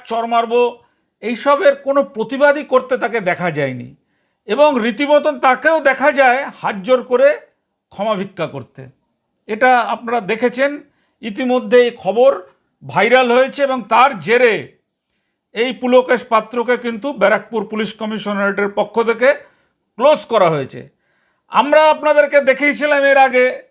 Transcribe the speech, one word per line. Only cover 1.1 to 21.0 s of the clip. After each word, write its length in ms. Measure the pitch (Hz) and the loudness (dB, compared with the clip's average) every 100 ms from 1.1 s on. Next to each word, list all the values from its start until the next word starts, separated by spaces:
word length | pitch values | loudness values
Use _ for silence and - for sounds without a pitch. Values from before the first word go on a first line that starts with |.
| _ | _
এইসবের 540 | 220 240 277 277 294 - | -8 -4 0 2 2 0
কোনো 280 | 269 277 | -2 -2
প্রতিবাদই 600 | 277 220 220 262 294 - | -2 -6 -8 0 0 0
করতে 340 | - 254 254 247 | 0 -2 0 -4
তাকে 220 | 240 226 | -4 -4
দেখা 320 | 180 165 175 | -4 -4 -4
যায়নি। 440 | 151 139 123 123 _ _ _ _ _ - | -4 -6 -6 -16 _ _ _ _ _ -6
এবং 340 | 233 302 254 | 2 2 2
রীতিমতন 560 | 226 - 285 294 302 254 | -2 -2 2 2 2 0
তাকেও 400 | 262 254 302 320 | 0 2 0 2
দেখা 320 | 277 269 294 | 0 2 0
যায় 320 | 277 262 254 285 - | 4 2 2 -4 -8
হাত 140 | 185 202 | -8 -6
জোর 280 | 190 254 | 0 0
করে 360 | 220 247 277 247 _ _ _ _ _ | 0 2 2 0 _ _ _ _ _
ক্ষমা 260 | - 220 202 | -8 -4 -4
ভিক্ষা 320 | 196 - 147 | -6 -8 -8
করতে। 400 | 135 117 - 127 _ _ _ _ _ - | -8 -16 -20 -20 _ _ _ _ _ -12
এটা 320 | 214 254 247 | 0 2 2
আপনারা 400 | 214 233 233 233 | 0 -6 -4 -6
দেখেছেন, 640 | 185 220 247 247 277 294 - _ _ _ | -4 -4 -2 -2 -4 -4 -18 _ _ _
ইতিমধ্যে 560 | 226 202 254 247 208 247 | -12 -6 -2 -2 2 4
এই 100 | 240 233 | 4 -2
খবর 440 | 185 214 269 - - _ _ _ 135 | -4 2 2 2 -10 _ _ _ -6
ভাইরাল 440 | 160 220 254 247 | -2 2 4 4
হয়েছে 320 | 240 262 285 | 2 0 -2
এবং 180 | 277 254 202 | -4 -4 0
তার 300 | 226 277 208 | 2 2 0
জেরে 580 | 151 240 247 180 117 _ _ _ _ _ _ _ _ | -2 2 2 0 -8 _ _ _ _ _ _ _ _
এই 200 | 202 254 | -6 -6
পুলকেশ 520 | - 247 254 254 247 - | -4 2 2 2 -2 0
পাত্রকে 520 | 220 220 240 240 240 | -2 -2 -6 -2 -2
কিন্তু 360 | 240 226 277 | -4 -6 -8
ব্যারাকপুর 540 | 240 202 208 208 226 208 | 0 0 0 -4 -8 -6
পুলিশ 260 | 214 220 | -6 -8
কমিশনারেটের 760 | - 220 220 202 202 202 196 202 208 | -8 -8 -6 -6 -4 -2 -2 -4 -4
পক্ষ 280 | - 233 | -4 -2
থেকে 300 | 226 220 262 294 - _ _ _ _ - | -2 2 0 0 -8 _ _ _ _ 0
ক্লোজ 300 | 277 302 - | 2 2 0
করা 240 | 226 175 | 2 2
হয়েছে। 400 | 151 131 127 131 _ | 0 -6 -12 -20 _